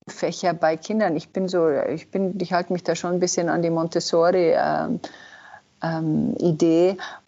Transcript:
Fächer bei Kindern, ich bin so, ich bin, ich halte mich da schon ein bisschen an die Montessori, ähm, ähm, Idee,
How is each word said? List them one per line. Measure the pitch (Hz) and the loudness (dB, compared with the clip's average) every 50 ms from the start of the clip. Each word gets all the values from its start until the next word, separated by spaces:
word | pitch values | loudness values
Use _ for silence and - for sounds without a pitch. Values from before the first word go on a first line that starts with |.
| _ | _
Fächer | - - - - 160 175 - - 180 170 | -18 -8 -4 -4 -4 -4 -2 -2 -2 0
bei | 165 - 160 165 | 2 2 2 2
Kindern, | 160 - - 208 220 214 185 160 | 0 -2 -4 -2 0 0 0 0
ich | 151 - - | -2 -4 -6
bin | - 190 190 180 | -4 -4 -2 0
so, | 185 180 165 160 | 2 2 2 4
ich | 143 131 - - 131 160 - - | 2 2 0 -2 -2 -6 -8 -6
bin, | - 190 196 185 185 196 | -4 -2 -2 -2 -2 -4
ich | 180 175 190 | -4 -2 -2
halte | 175 180 - 185 | -2 0 -2 -4
mich | 175 - | -4 -2
da | - 165 | -2 -4
schon | - - 175 180 | -2 -2 -2 0
ein | 180 | 0
bisschen | 180 180 - - 175 165 | 0 0 0 0 0 0
an | 160 170 | 0 0
die | 170 170 | 0 0
Montessori, | 165 165 165 - - 170 170 - - 170 165 175 180 185 170 160 - | 0 0 0 0 -2 -4 -2 0 2 4 4 4 4 4 4 4 4
ähm, | - - 151 151 147 151 165 170 175 - - - - - - - - - - - - - _ _ _ - | 2 2 2 0 -2 -2 -2 -4 -6 -8 -12 -18 -20 -20 -20 -20 -20 -20 -20 -20 -20 -20 _ _ _ -6
ähm, | 165 160 160 160 156 151 151 147 143 156 - | -4 -4 -2 -2 -2 0 0 0 -2 -2 0
Idee, | - 175 160 151 175 165 165 165 175 185 196 185 - - - - - | 0 0 2 2 2 4 4 4 4 2 2 -2 -8 -14 -16 -18 -20